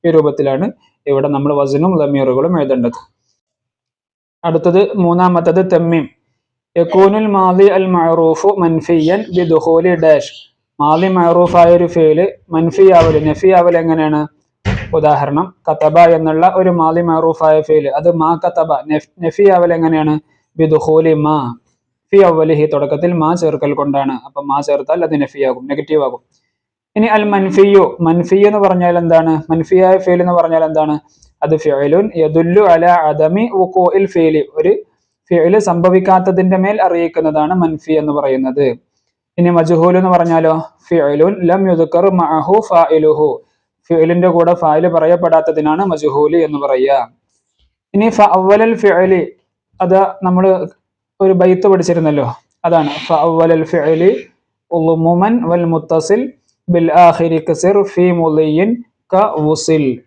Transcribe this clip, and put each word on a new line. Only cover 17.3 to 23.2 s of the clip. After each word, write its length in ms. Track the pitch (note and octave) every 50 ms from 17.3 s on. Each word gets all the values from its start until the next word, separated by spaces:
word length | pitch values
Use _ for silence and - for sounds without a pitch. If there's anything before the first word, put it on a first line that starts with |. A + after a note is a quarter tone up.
| D#3+ - D#3+ D#3 D#3 D#3 D#3 -
ഫീല്, 220 | D#3 D3+ C#3+ C#3+ C3 D3
അത് 100 | D#3 F3 E3+ E3
മാ 100 | D#3 D#3+ E3+ D#3+ -
കതബ, 260 | F3 F3 F3 D#3 D#3+ D3+ C3 - D3+
നഫ്-, 200 | D3+ D3+ - _ _ _ F3
നഫിയാവൽ 460 | E3 D#3 - G3+ G3 F#3+ F3+ F3 F3 E3+
എങ്ങനെയാണ്? 380 | E3 E3 D#3+ E3 D#3 D#3 D#3 D3+ D3+ _ _ _ _ _ _ _
ബിദുഖൂലി 580 | D#3 D#3+ D#3 D#3 D3+ D3+ D#3+ D#3 D#3+ E3 E3 D#3+ D3+ D3
മാ 120 | D3+ D#3 D3+ C3+ A#2+ A#2 - _ _ _ _ _ _ _ _ _ _
ഫി 80 | - G3 G3 F3+
അവലിഹി, 360 | E3 D#3+ D#3+ D#3 D#3+ D3 D3+ D#3 D3+
തുടക്കത്തിൽ 360 | C#3+ C#3+ C#3 D#3 C#3+ E3 F3 F3 E3+